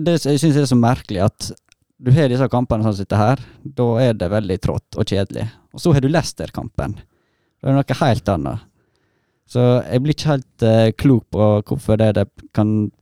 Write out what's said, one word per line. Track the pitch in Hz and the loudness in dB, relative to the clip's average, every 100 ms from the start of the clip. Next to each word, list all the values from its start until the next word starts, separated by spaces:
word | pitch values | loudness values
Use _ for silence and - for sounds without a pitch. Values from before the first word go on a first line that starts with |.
| 156 | 0
det | 160 | 0
jeg | 135 147 | 0 2
synes | 160 147 | 2 2
er | 135 | 2
så | 123 | 2
merkelig | 117 131 - 95 104 | 2 0 -4 -2 -2
at | - - - _ _ _ _ | -2 -12 -14 _ _ _ _
du | 127 | 2
har | 151 139 | 4 4
disse | 123 127 | 2 0
kampene | 123 123 113 | -2 0 0
sånn | 110 | 0
som | 98 98 | -2 -2
dette | 104 | 0
her, | 107 135 - - | 2 0 -6 -18
da | 143 - 120 113 | -10 -4 0 2
er | 127 | 0
det | 107 90 | 0 -2
veldig | 104 98 92 | -2 -2 -4
trått | - 76 - - | -4 -4 -6 -6
og | - | -4
kjedelig. | 98 98 - 113 - _ | -2 -4 -6 -10 -12 _
Og | - | -4
så | 175 143 | 0 2
har | |
du | 131 | 2
Leicester-kampen. | 160 - - 78 - - - 71 - - _ _ _ _ _ | 0 -4 -8 -10 -10 -10 -8 -8 -10 -18 _ _ _ _ _
Det | 135 | -2
er | 139 | 0
noe | - 120 | 0 -2
helt | 147 107 - | 0 0 -2
annet. | 87 69 - - _ _ _ _ _ _ _ _ | -2 -4 -8 -12 _ _ _ _ _ _ _ _
Så | 123 123 123 | 0 2 2
jeg | - 123 | 0 -2
blir | 147 | -2
ikke | - 156 | -2 -2
helt, | 139 - - 113 | -2 -4 -2 2
eh, | 110 113 | 4 2
klok | - 143 117 - | 2 2 2 0
på | 98 107 104 | 0 2 2
hvorfor | - - - 107 | -2 -4 0 2
det, | 110 104 | 2 2
det | 101 - - | -2 -8 -6
kan | - 107 107 104 - | -2 0 0 -2 -6